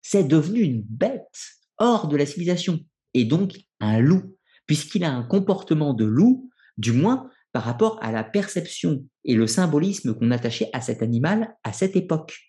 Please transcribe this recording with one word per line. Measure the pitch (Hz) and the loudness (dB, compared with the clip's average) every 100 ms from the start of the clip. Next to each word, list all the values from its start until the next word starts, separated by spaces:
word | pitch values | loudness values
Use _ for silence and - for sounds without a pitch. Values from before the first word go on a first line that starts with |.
c'est | - 196 147 | 0 0 4
devenu | 156 151 226 | 4 2 0
une | 185 113 | 0 0
bête | 104 113 214 262 - - - _ _ - | -6 -4 -4 -4 -14 -20 -20 _ _ 0
hors | 233 233 156 | 2 2 0
de | 143 | 0
la | 143 | 0
civilisation, | - 175 175 190 160 - _ _ | -2 -2 -2 -2 -4 -6 _ _
et | 127 | 0
donc | 113 156 196 - _ _ | 2 2 0 -6 _ _
un | 107 110 | 0 4
loup, | 131 185 - - _ _ - | 4 4 0 -20 _ _ -4
puisqu'il | 151 - 208 | -4 -2 -2
a | 170 | -2
un | 127 | -4
comportement | 120 196 190 190 - 160 147 | -2 0 0 -2 0 0 0
de | 113 | 0
loup, | 110 117 226 254 - _ _ - | 2 4 4 4 -2 _ _ -6
du | 117 | 0
moins | 117 190 262 - _ _ | 2 2 0 -6 _ _
par | 123 | -6
rapport | 117 120 220 220 | -4 0 0 0
à | 113 | -6
la | 110 | -6
perception | 113 202 196 - - - 170 139 - _ | -2 -4 -2 -6 -8 -6 -4 -4 -6 _
et | - 113 | 0 2
le | 110 | 2
symbolisme | 143 180 147 185 196 127 | 2 2 2 0 -2 -4
qu'on | 107 117 | -2 0
attachait | 120 120 117 - | 0 -2 -4 -6
à | 127 | -4
cet | 123 113 | -6 -4
animal | 113 117 151 214 220 - | -2 0 0 0 -2 -8
à | - | -10
cette | - 190 | -4 0
époque. | 190 - 160 - - | 0 0 -4 -4 -20